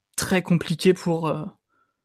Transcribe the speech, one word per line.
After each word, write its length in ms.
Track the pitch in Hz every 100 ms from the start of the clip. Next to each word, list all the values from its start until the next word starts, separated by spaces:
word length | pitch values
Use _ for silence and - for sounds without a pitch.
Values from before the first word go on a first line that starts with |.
| _ -
très 260 | - 190
compliqué 520 | 175 170 - 156 185
pour, 340 | 180 - 165 160
euh, 160 | 151 165 - _ _ _ _